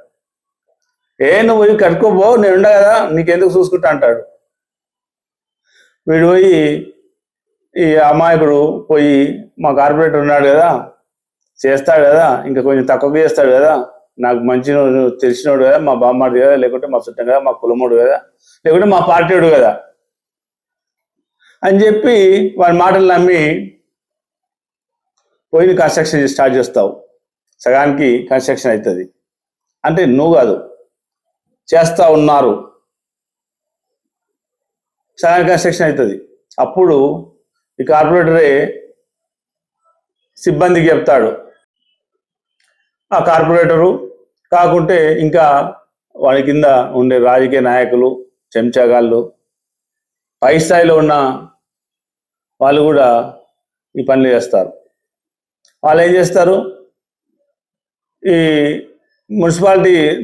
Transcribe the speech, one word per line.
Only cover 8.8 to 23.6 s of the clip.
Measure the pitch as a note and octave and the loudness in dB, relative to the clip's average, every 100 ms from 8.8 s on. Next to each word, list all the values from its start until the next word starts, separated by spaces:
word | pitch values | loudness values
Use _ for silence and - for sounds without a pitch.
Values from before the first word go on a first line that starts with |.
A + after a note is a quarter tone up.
| - | -2
పోయి, | D#3 D3 C#3 C#3 - - - | 0 2 0 -2 -6 -16 -6
"మా | D3+ | -4
కార్పొరేటర్ | C#3 C#3+ D3+ D#3+ D3 | 0 0 0 0 0
ఉన్నాడు | C#3+ C#3+ C#3 | 0 0 2
కదా, | D3 E3+ C3+ - _ _ _ _ _ _ _ C3+ | 2 2 -2 -8 _ _ _ _ _ _ _ -2
చేస్తాడు | C3+ C#3+ D#3 | -2 0 2
కదా, | C#3+ D#3 D#3 B2 C#3+ | 4 4 2 -2 -4
ఇంకా | C3 | -4
కొంచెం | C3 C3+ | 0 0
తక్కువగా | C3 B2+ C#3+ D3+ | 0 -2 0 0
చేస్తాడు | D#3 D3+ C3+ | 0 2 2
కదా, | B2+ D3+ D#3 - - _ - | 2 2 0 -6 -16 _ -6
నాకు | B2 B2 | -4 -2
మంచి | A#2+ B2+ C3+ | -2 -2 -2
నోడు, | C#3+ C3+ C3 B2+ | 0 0 0 -2
తెలిసినోడు | B2 B2+ B2 D3+ C#3 | -2 -4 -2 -2 0
కదా, | C3+ D3+ | 2 0
మా | D3 | -2
బామ్మాడు | B2 B2 B2+ C3 B2 | -2 0 0 -2 0
కదా, | C#3 C#3 | 2 2
లేకుంటే | B2 C3 C#3 | -2 -4 -6
మా | B2+ | -6
చుట్టం | - B2 | -6 -8
కదా, | A#2+ C3+ | -4 -2
మా | C3+ | -2
కులమోడు | A#2+ A#2 B2 B2 | -4 -6 -4 0
కదా, | A#2 B2 C#3+ - _ _ _ D#3+ | 0 0 -2 -8 _ _ _ -2
లేకుంటే | F3 G#3 | 0 2
మా | F#3 | 0
పార్టీడు | F3 E3+ E3 F#3 E3 | 2 0 0 2 2
కదా" | C#3+ A2+ - - _ _ _ _ _ _ _ _ _ _ _ _ _ _ _ _ _ | 2 2 -2 -12 _ _ _ _ _ _ _ _ _ _ _ _ _ _ _ _ _
అని | F#3+ G3 G#3+ | -2 2 2
చెప్పి | G#3+ B3+ A3 F#3+ G3 F#3+ - | 2 0 2 4 2 0 0
వాడి | F3 F3 | 0 2
మాటలు | F3+ F#3+ F#3+ | 2 2 2
నమ్మి | F3 F3+ F3 D3+ F3+ | 2 2 0 -2 -4